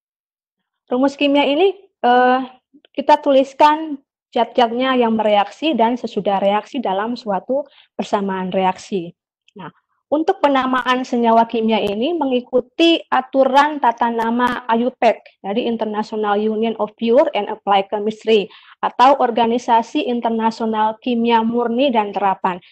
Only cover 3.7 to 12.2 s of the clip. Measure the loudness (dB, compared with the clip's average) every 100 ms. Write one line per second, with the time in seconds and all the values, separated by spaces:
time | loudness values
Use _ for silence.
3.7 | 4 -2 -10 _ _ _ -4 -2 0 0
4.7 | 0 0 2 2 2 2 2 0 -2 -2
5.7 | 0 0 0 -6 -4 -2 0 0 0 -2
6.7 | -6 -4 -4 -4 -6 -6 -6 -4 -6 -6
7.7 | _ _ -10 -4 -4 -2 -6 -4 -2 -2
8.7 | -2 -6 -8 -8 -14 _ _ _ -20 -20
9.7 | -20 _ _ -4 -2 0 2 2 2 0
10.7 | -2 -2 -2 -2 0 2 4 2 0 0
11.7 | 0 -2 -2 -4 -2